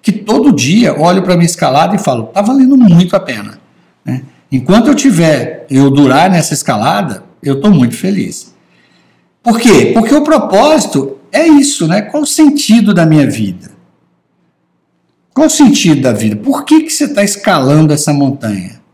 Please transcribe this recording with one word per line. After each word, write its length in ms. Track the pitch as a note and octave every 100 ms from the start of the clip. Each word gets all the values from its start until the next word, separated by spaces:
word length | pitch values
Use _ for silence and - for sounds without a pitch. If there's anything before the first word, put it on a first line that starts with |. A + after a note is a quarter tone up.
que 80 | -
todo 400 | G#3 - C4 D4
dia 480 | D3+ B2+ G3+ G#3+ -
olho 240 | E3 F#3+
pra 120 | F#3 F3+
minha 120 | E3+
escalada 480 | - D3 C3+ F3+ G3+
e 40 |
falo, 260 | - B2 A2
"Tá 180 | F#3+
valendo 340 | G#3 C4+ B3+ C4+
muito 380 | A3+ E3+ F3+ -
a 40 |
pena", 380 | - A2+ G2+ - _ _ _ _ -
né? 160 | B2+ - _ _
Enquanto 360 | C3+ B2 G#3 D4
eu 80 | C#4
tiver, 720 | C4+ E3+ D#3+ - - - -
eu 220 | C3+ C#3
durar 400 | C#3 C#3 C3+ F#3
nessa 240 | F3 D3
escalada, 720 | D3 - A2+ A#2+ G3+ E3+ G#2 - _
eu 180 | C#3 C3+
tô 120 | G#3+
muito 240 | E3+ A#2 -
feliz. 580 | F#3 G3 - - - _ _ _ _ _ _ _ _ _
Por 180 | A#3+ A3+
quê? 320 | A#3+ D#3+ - A3+
Porque 180 | G#3+
o 80 | D4
propósito 960 | D4+ D#4 G3 F#3+ D4 D#4 - D3 C3+ - _
é 160 | C4+ E4
isso, 400 | C#4+ C#4 - D#3+
né? 160 | F#3+
Qual 180 | G#3 D4
o 60 | C#4+
sentido 680 | - D4+ C#4+ - A3+ G3+
da 100 | F3
minha 240 | D#3+ D#3 B2+
vida? 440 | A2 G2+ F2+ - _ _ _ _ _ _ _ _ _ _ _ _ _ _ _ _
Qual 140 | - D#4
o 20 |
sentido 520 | - C4 - F3 C#3+
da 100 | B2+
vida? 240 | G#2+ A2 G#2
Por 300 | C4 C#4 -
que 160 | D#4
que 120 | -
você 140 | - D4
tá 160 | G3+
escalando 680 | G3+ - - E3+ C3 D3+ D#3
essa 200 | D3 -
montanha? 680 | C#3+ C#3 B2 A2 G2+ F#2 - _